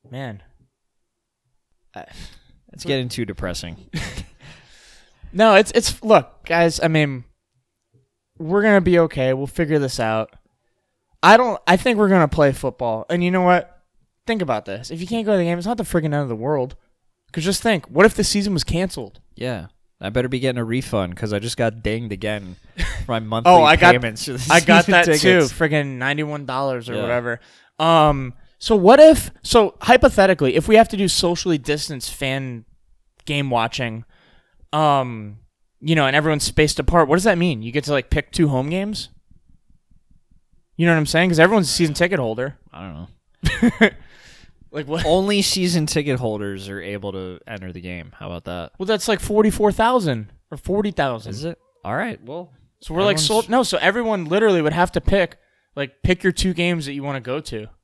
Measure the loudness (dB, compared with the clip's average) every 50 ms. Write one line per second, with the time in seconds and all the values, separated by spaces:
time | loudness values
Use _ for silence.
0 | _ -16 -16 -14 -14 -14 -14 -16 _ _ _ _ _ _ _ _ _ _ _ _
1 | _ _ _ _ _ _ _ _ _ _ _ _ _ _ _ _ _ _ _ -20
2 | -20 _ -20 -20 -20 -20 -20 -20 _ _ _ _ _ _ -20 -14 -6 -4 -4 -4
3 | -4 -6 -8 -8 -8 -8 -8 -8 -8 -8 -8 -10 -12 -14 -16 -16 -18 _ -10 -10
4 | -10 -8 -10 -14 -14 _ _ _ -20 -20 -20 -20 _ _ _ _ _ -20 -20 _
5 | _ _ _ _ -20 -12 0 4 4 6 8 6 6 4 0 -2 -2 -2 -6 -6
6 | 2 4 4 4 4 0 _ _ -6 -2 0 2 2 0 0 -2 -2 0 2 0
7 | 0 0 -4 -12 -16 _ _ _ _ _ _ _ _ _ _ _ _ _ _ _
8 | _ _ _ _ _ _ _ _ -6 0 0 2 4 6 4 4 4 4 4 4
9 | 4 2 0 -2 -2 0 -2 -2 -4 -8 -4 -4 -2 0 0 0 0 -2 -4 -4
10 | -4 -2 -2 -4 -4 -6 _ -20 _ _ _ _ _ _ _ _ _ _ _ _
11 | _ _ _ _ 6 8 8 8 6 2 -4 -4 _ 2 2 2 2 0 2 2
12 | 2 4 4 4 4 2 2 2 2 2 2 -2 -6 -8 -6 _ -6 -6 -4 -6
13 | -6 -6 -4 -2 -2 0 0 2 4 4 4 2 2 -4 -20 _ _ _ _ _
14 | _ _ _ _ _ -6 -4 -4 -2 -4 -4 -6 -6 -10 -12 -12 -10 -12 -12 -12
15 | -8 -6 -6 -4 -2 0 0 0 0 -2 -4 -4 -4 -6 -6 -6 -6 -4 -2 -2
16 | -2 -2 -2 -4 -4 -4 -6 -6 -4 -4 -4 -4 -4 -6 -10 -20 _ _ _ _
17 | _ _ _ _ _ _ -10 -6 -4 -4 -4 -2 0 0 -2 -2 -4 -4 2 4
18 | 4 4 4 0 -4 -2 -2 -2 -2 -2 -4 -4 -4 -4 -4 -4 -4 -4 -6 -12
19 | -14 -14 -16 -20 _ _ _ -10 -8 -8 -8 -10 -12 -16 _ _ _ _ _ _
20 | -12 -4 -4 -2 -2 -2 -4 -2 -2 -2 -2 -2 -4 -4 -4 -4 -4 -2 -4 -4
21 | -4 -4 -6 -8 -6 -4 -4 -6 -6 -6 -4 -2 -2 -4 -4 -4 -6 -6 -6 -6
22 | -6 -8 -10 -8 -6 -6 -6 -8 -10 -14 -18 _ _ -20 _ -4 -4 -4 -4 -8
23 | -6 -6 -6 -6 -4 -4 -6 0 4 6 6 8 8 6 6 6 6 4 4 4
24 | 0 -6 -8 -8 -10 -8 -8 -8 0 4 4 4 6 6 4 4 6 4 4 4
25 | 4 4 2 4 4 4 4 4 2 0 0 -2 -2 0 0 -2 -2 -4 -8 -6
26 | -4 -4 -4 -4 -6 -6 -8 -10 -8 -8 -6 -4 -4 -4 -4 -6 -8 -8 -8 -6
27 | -4 -4 -4 -4 -4 -6 -8 -10 _ _ _ _ _ _ _ -2 2 4 4 6
28 | 4 4 2 -2 -6 -10 -12 -16 -20 -20 _ _ -2 0 0 4 8 8 10 12
29 | 12 10 10 6 0 -8 -14 -16 -8 2 2 2 2 2 -2 -6 2 4 4 6
30 | 6 4 4 4 2 2 2 2 0 0 0 0 2 6 6 6 6 4 0 -2
31 | -2 -2 0 0 0 -2 -2 -2 -2 -2 -2 -2 -2 -4 -4 -4 -6 -10 -10 -12
32 | -10 -12 -8 -6 -4 -4 -4 -4 -6 -10 -12 -14 -16 _ _ _ _ _ _ _
33 | _ _ _ _ _ -6 -4 -4 -2 0 0 0 0 -2 -4 -6 -8 -8 -8 -12
34 | -16 _ _ _ _ _ _ _ _ _ _ _ -14 _ -2 0 2 2 2 2
35 | 0 -4 -8 -10 -12 -14 -16 -20 _ _ _ _ _ _ _ _ -2 0 2 2
36 | 2 2 2 0 0 0 -2 -2 -4 -2 2 2 2 2 0 -2 -2 2 4 4
37 | 4 4 2 2 2 0 2 2 0 -2 -2 -4 -8 -6 -6 -6 -4 -2 -2 -2
38 | -2 _ -4 -4 -4 _ 0 0 0 2 2 -2 -4 -4 -4 -6 -6 -6 -8 -10
39 | -12 -14 _ -20 _ _ -20 _ _ _ _ _ _ _ _ _ _ _ _ _
40 | _ _ _ _ _ _ _ _ _ _ _ _ _ _ _ 0 2 2 2 2
41 | 0 0 0 2 2 2 6 6 6 6 6 2 0 0 0 0 0 0 0 0
42 | -2 0 0 -4 -4 -4 -4 -6 -8 -8 -10 _ _ -20 -20 -18 -16 -16 -14 -16
43 | -16 -18 -20 _ _ _ _ _ -4 -4 -2 0 0 0 2 2 0 0 0 -6
44 | -20 -20 -20 -20 -20 -20 -20 -20 -20 -20 _ _ -20 -12 -12 -12 -8 -6 -6 -4
45 | 0 0 2 2 2 0 0 0 0 0 -2 -2 -2 0 0 -2 -2 -2 -2 -4
46 | -2 -2 -4 -2 -4 -6 -6 -6 -6 -8 -8 -10 -12 -12 -12 -12 -10 -10 -10 -10
47 | -10 -10 -10 -10 -12 -12 -14 -16 _ -16 -16 -14 -14 -14 -14 -14 -12 -12 -12 -12
48 | -14 -18 -20 -16 -14 -12 -12 -12 _ -12 -12 -12 -12 -14 _ -10 -4 -4 -4 -2
49 | 0 -4 -4 -4 -4 -2 0 2 2 2 0 0 0 0 0 0 0 2 2 0
50 | 0 -2 -4 -6 -8 -14 -20 _ _ _ -20 -14 _ -4 -4 -2 -2 -4 -4 -4
51 | -4 -4 -4 -6 -10 -12 -12 -10 -10 -12 -12 _ _ _ _ _ _ -8 -6 -6
52 | -6 -8 -10 -14 -16 -16 -16 -16 -16 _ _ _ _ _ _ _ -16 -8 -4 0
53 | 0 0 0 0 0 0 0 0 0 2 0 0 0 0 -2 0 0 0 0 0
54 | -2 -2 -4 -4 -2 -2 0 2 4 4 2 2 0 0 0 0 0 0 0 -2
55 | 0 2 2 2 0 -2 -6 _ _ _ _ _ _ _ _ -10 -10 -10 _ _
56 | -2 -2 -2 2 0 -2 0 0 -2 -2 -2 -2 -2 -2 -2 -4 -6 -8 -8 -8
57 | -6 -6 -8 -8 -6 -6 -8 -8 -8 -10 -12 -12 -12 -14 -20 _